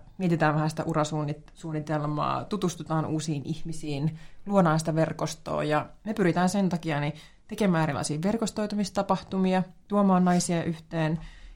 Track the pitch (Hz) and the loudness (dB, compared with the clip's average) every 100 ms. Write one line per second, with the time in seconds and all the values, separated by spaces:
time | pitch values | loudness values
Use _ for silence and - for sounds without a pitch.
0 | - - 185 165 151 151 156 156 165 156 | -10 -2 0 4 4 2 0 -2 -2 0
1 | 151 156 147 147 - - 160 151 147 151 | 0 -2 -4 -6 -12 -14 -8 -6 -2 -2
2 | 147 147 143 131 127 202 180 - 160 156 | -2 -2 -2 -2 -4 -2 -2 -4 -4 -2
3 | 135 156 156 143 131 156 165 160 151 139 | 0 -2 -2 -4 -4 -6 -6 -6 -6 -2
4 | 156 - - - - 196 170 156 160 160 | -2 -4 -10 -14 2 4 6 4 2 2
5 | 160 - 156 - - 151 151 151 - - | 2 0 -6 -6 -6 -2 0 0 0 -8
6 | 202 214 175 165 180 202 190 170 160 147 | -6 0 2 4 2 2 0 0 -2 -2
7 | 147 160 - - - 202 202 165 151 127 | -2 -6 -12 -20 -10 0 2 4 2 0
8 | - 151 185 226 220 - 208 208 196 - | -2 -2 0 0 -2 -2 -4 -2 -2 -2
9 | 196 190 - 190 185 185 185 - - 202 | 0 0 -2 0 2 2 0 -6 -2 2
10 | 196 185 180 175 175 170 160 160 - 165 | 6 6 6 4 2 0 -2 -6 -6 -2
11 | 156 160 - - - | 0 -2 -6 -16 -20